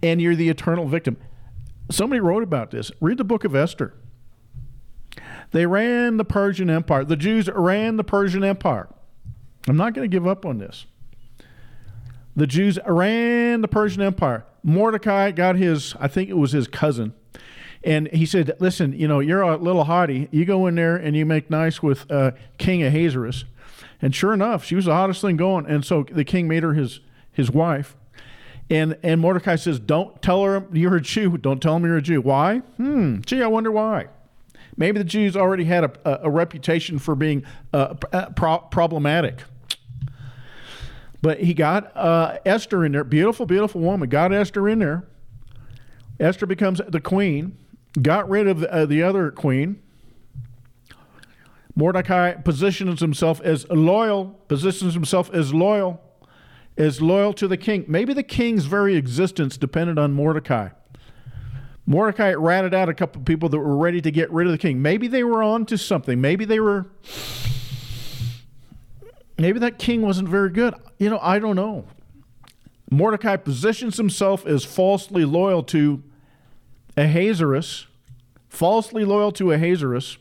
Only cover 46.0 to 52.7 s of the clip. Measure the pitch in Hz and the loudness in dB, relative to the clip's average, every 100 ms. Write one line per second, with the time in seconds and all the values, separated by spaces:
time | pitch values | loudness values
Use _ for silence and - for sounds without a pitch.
46 | - - 156 185 196 185 202 180 214 165 | -20 -2 0 0 -4 0 0 0 -2 -4
47 | - 190 202 147 170 - - - _ - | 0 0 0 -2 -6 -12 -20 -20 _ -2
48 | 131 180 185 196 202 175 170 170 156 147 | 2 2 2 2 2 2 0 0 2 2
49 | 170 196 165 - 147 131 160 202 - - | 2 2 -2 -2 0 0 -2 -6 -14 -20
50 | - - - - - - - _ _ - | -20 -20 -20 -18 -18 -20 -20 _ _ -20
51 | _ - - _ - - _ - 156 185 | _ -20 -20 _ -20 -20 _ 0 2 2
52 | 175 180 180 180 156 143 196 | 2 2 2 0 -2 2 0